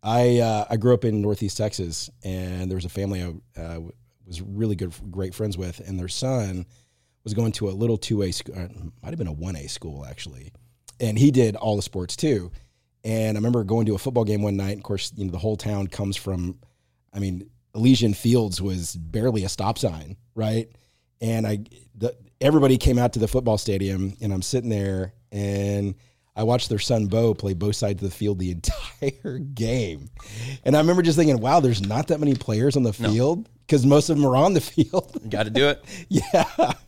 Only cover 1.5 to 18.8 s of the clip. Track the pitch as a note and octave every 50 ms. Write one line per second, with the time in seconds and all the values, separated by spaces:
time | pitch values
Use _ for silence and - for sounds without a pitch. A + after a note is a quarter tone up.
1.5 | - - A2 G#2 - - F#2 E2+ D#2+ - - - _ _ - F#2+ F#2 F#2 F#2 F2+
2.5 | F2+ F2+ F#2 F#2 F#2 F#2 E2+ F2 - F#2+ G2 G2 G2 F#2 F2+ F2 E2 D#2 _ _
3.5 | _ - E2 E2 E2 E2 E2 E2+ - _ _ _ _ _ _ F#2 F2+ E2 F#2+ G2+
4.5 | G2 G#2 A2+ A2 G#2 F2 F#2 F2+ D#2+ - - G#2 F2 G2 F#2+ F#2+ F2+ - F2+ F2+
5.5 | F#2 F2 F#2 F2+ E2+ - - F#2 F#2+ F#2 E2+ - - - - C3 C3 B2+ A2 F#2+
6.5 | F#2 F2+ F2+ _ _ _ _ _ _ _ _ _ _ _ _ G#2+ G#2 G2+ A#2 A2+
7.5 | G2 - A2 G2 F#2+ G2 A#2 A2+ A2+ G#2 - - A2+ G#2 G2 F#2 F2 - - -
8.5 | - F#2+ F2+ F2 - - D#2+ E2 - _ - - E3 E3 G#2 E2+ D2+ D2 E2 F#2+
9.5 | F2+ D#2 C#2+ D2+ - - - E2 D2 C#2 C#2+ B1+ - - - F2+ C#2 B1+ C2+ D#2+
10.5 | _ - _ _ _ _ _ - _ _ A#2 A2+ G#2+ A2 C3 D3 C3 B2+ A#2+ A2
11.5 | G2 - - A2 G#2+ G#2 G2 - - G2 F2+ F2+ - - - D#3 C3+ G2+ F2 F2
12.5 | - - - _ _ _ _ _ _ _ _ A2 A2 A2 A2 A2 G#2+ G#2 G#2+ A#2+
13.5 | A#2+ A#2+ G#2+ F#2 A2 A2+ A2+ G#2+ G#2 F#2+ - C#3 B2+ A#2+ A2+ G#2 G#2+ G#2 G#2 G#2
14.5 | G2+ G2 G2 G2 G#2 G2+ - - G#2 F#2+ - - - - G2+ F#2+ F2 F#2 F2 A2
15.5 | G#2+ G2+ - G#2+ G#2 G2 G2 F2+ - - G2+ G2 G2 - - G2 F#2+ F2+ F2 F2+
16.5 | - - _ _ _ _ _ _ _ _ _ _ _ G2 G2 F#2+ F#2 F2+ G2 -
17.5 | _ _ _ _ _ G#2+ A2+ B2+ C3 A2 A#2 A2 G2+ - - A#2+ A#2+ D#3 A2 G#2
18.5 | F2+ F#2 F#2+ G2 F#2 F#2